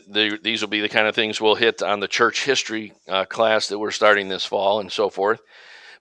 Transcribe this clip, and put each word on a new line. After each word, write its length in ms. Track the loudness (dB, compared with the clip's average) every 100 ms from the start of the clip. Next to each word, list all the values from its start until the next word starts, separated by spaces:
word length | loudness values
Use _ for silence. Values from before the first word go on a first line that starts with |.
| -2
the, 320 | 0 0 0
these 180 | -4 -2
will 80 | -2
be 100 | -2
the 80 | 0
kind 200 | 2 2
of 80 | 2
things 260 | -2 0
we'll 140 | 2 4
hit 260 | 2 2
on 180 | -2 -2
the 80 | -2
church 380 | 0 0 0 -2
history, 480 | -2 -4 -8 -10 -16 -6
uh, 160 | -4 -2
class 440 | 0 2 2 0
that 100 | -4
we're 100 | -6
starting 400 | 2 4 4 0
this 160 | -6 -4
fall 340 | -2 0 0
and 120 | -2
so 180 | -2 -2
forth. 320 | 0 -2 -2 _ -20 -20 -20 -20 -10